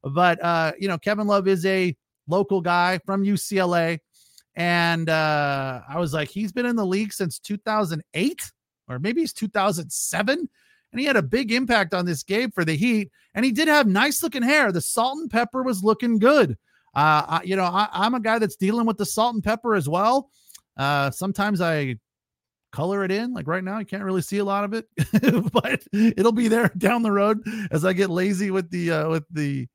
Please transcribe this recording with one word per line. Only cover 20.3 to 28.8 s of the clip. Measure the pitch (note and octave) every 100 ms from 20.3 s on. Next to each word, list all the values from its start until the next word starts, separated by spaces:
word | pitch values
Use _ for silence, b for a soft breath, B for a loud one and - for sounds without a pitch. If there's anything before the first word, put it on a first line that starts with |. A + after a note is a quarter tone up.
| B B B _ -
Uh, | C3+ C#3+ C#3
sometimes | - F#3+ F#3+ G3+ G3
I | F3 D#3 C3+ A2+ _ _ _ _ _ _ _
color | - E3+ G3+ F#3+
it |
in. | G3 A#3+
Like | A#3 D3
right | F3+
now, | F#3 G#3+
you | G3
can't | G3
really | G3 F#3+
see | F3 G3+
a |
lot | G3+ G3 G3+
of |
it, | A3+ - - C#3
<laughs> | A3 C4+ A#3+ G#3
but | A#3+ - - -
it'll | G3+ A3+ - A3+
be | A3 A3+
there | A3+ A3+ F3+
down | G3 A#3+
the | A3+
road | G3+ G3+ G#3+ G#3+ A3+ G3
as | D#3 F3+
I |
get | F#3 F#3+
lazy | F3 F#3 F#3 G3+
with | F#3+ E3+
the, | F3